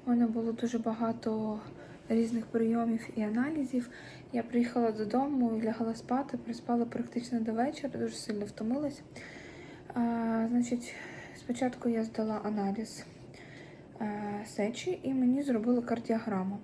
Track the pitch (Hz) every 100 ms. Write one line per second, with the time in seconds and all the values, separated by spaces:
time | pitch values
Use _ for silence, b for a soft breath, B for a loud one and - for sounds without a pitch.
0 | - 240 233 226 226 226 233 233 226 220
1 | 226 226 226 220 220 214 - B B B
2 | - 226 226 233 220 233 226 233 233 226
3 | - - 214 220 277 311 262 247 247 B
4 | B B B 240 233 240 240 240 233 214
5 | 208 240 285 269 240 220 220 220 226 226
6 | - 254 277 240 233 233 - 240 233 247
7 | 240 240 - 240 220 226 262 302 269 240
8 | 233 - - 208 202 - 220 269 294 -
9 | - B B B B B B B - 247
10 | 233 233 226 226 226 240 240 247 240 B
11 | B B B - - 240 254 247 240 226
12 | 226 - 220 214 208 208 196 202 220 -
13 | - B B B B B B B B -
14 | 214 208 208 208 214 - 208 240 370 359
15 | 262 269 247 269 285 233 226 247 233 233
16 | - 226 220 196 185 202